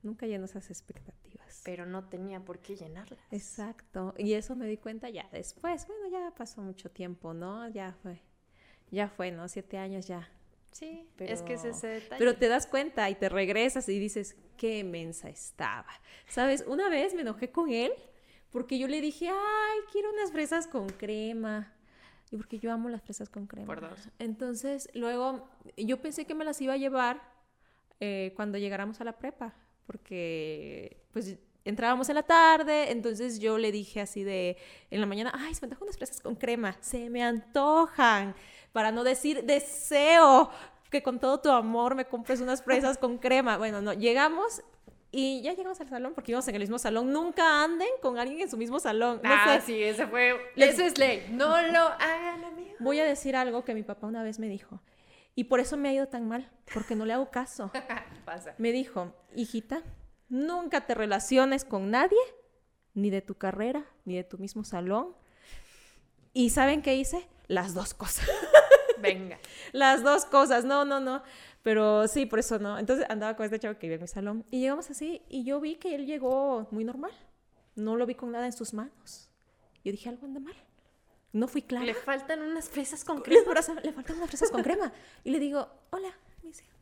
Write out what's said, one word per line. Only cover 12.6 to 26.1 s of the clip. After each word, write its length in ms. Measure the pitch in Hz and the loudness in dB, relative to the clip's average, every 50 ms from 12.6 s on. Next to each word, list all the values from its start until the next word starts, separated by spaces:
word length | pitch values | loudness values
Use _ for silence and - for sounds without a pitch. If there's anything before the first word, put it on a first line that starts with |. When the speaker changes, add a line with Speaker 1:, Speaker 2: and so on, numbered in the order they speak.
| - | 0
Speaker 1:
cuenta 420 | - - 269 285 320 - - 214 196 | -2 -2 -2 -2 -2 -2 -2 -2 -2
y 60 | 196 | 0
te 140 | - 202 190 | -2 -2 -2
regresas 580 | 180 196 196 185 208 220 233 262 254 262 254 - | 0 0 0 0 0 0 0 0 0 -4 -4 -4
y 100 | 196 202 | -4 -2
dices, 380 | 202 208 - 214 196 - - - _ - _ - | -4 -4 -6 -8 -10 -10 -14 -20 _ -20 _ -6
"Qué 260 | 233 226 220 214 202 | -4 -4 -4 -4 -6
mensa 460 | 180 170 170 165 165 165 - - 151 | -8 -8 -8 -10 -10 -12 -12 -14 -16
estaba". 560 | 147 - - - _ - 143 107 101 120 - - - - _ - - - _ - | -16 -16 -18 -18 _ -6 -6 -4 -4 -6 -12 -16 -20 -20 _ -20 -20 -20 _ -8
¿Sabes? 360 | - 247 247 269 277 277 - | -2 0 2 2 2 0 -2
Una 240 | - 269 320 392 392 | -4 -2 -2 0 0
vez 240 | 330 277 302 392 359 | 0 0 0 0 -2
me 80 | 349 | -4
enojé 280 | 294 226 220 214 247 247 | -6 -6 -6 -6 -8 -4
con 200 | - 330 339 302 | -2 -2 0 0
él 220 | 233 233 240 285 508 - - - _ - _ _ - _ _ _ | 0 0 0 -2 -4 -6 -10 -20 _ -20 _ _ -20 _ _ _
porque 280 | - 240 254 - 269 247 | -6 -6 -4 -4 -4 -4
yo 100 | 262 262 | -2 -2
le 120 | 285 311 | -4 -2
dije, 280 | 294 302 294 - 339 339 | -4 -4 -6 -6 -6 -4
"Ay, 480 | 381 392 403 415 427 427 427 427 440 427 415 415 | -4 -4 -2 -2 -2 0 -2 -2 -2 -4 -6 -4
quiero 180 | - 415 403 427 | -4 -4 -4 -2
unas 180 | 427 415 415 359 | -4 -4 -4 -4
fresas 340 | 311 311 302 285 320 339 330 | -4 -4 -4 -2 -2 -4 -4
con 220 | 330 - 247 196 196 | -4 -8 -8 -8 -8
crema". 840 | 190 - 220 202 214 214 214 220 226 226 220 214 214 214 208 - _ _ _ _ _ _ - - _ _ _ _ | -10 -10 -8 -8 -6 -6 -6 -6 -6 -6 -6 -6 -6 -8 -8 -12 _ _ _ _ _ _ -20 -20 _ _ _ _
Y 60 | - | -12
porque 220 | 214 220 _ 233 208 | -12 -10 _ -12 -8
yo 120 | 220 226 | -6 -6
amo 160 | 233 226 233 240 | -4 -4 -6 -8
las 120 | 233 208 | -8 -10
fresas 260 | - - 208 - 208 208 | -12 -14 -12 -12 -12 -14
con 160 | - 202 202 | -12 -14 -14
crema. 200 | 202 - 208 208 | -14 -14 -16 -12
Speaker 2:
Por 140 | 208 156 160 | -12 -12 -12
dos. 260 | 160 165 185 190 202 226 _ _ | -12 -14 -16 -18 -20 -20 _ _
Speaker 1:
Entonces, 720 | 233 226 220 220 254 247 240 226 - 277 277 269 - - _ | -10 -10 -8 -6 -8 -8 -8 -6 -6 -6 -6 -8 -10 -12 _
luego, 540 | 233 240 233 240 247 254 262 262 254 - - - _ - - _ | -6 -6 -4 -4 -4 -4 -4 -6 -8 -12 -20 -20 _ -20 -20 _
yo 260 | - 220 214 262 254 | -8 -2 -2 -2 -4
pensé 220 | - 311 | -4 -10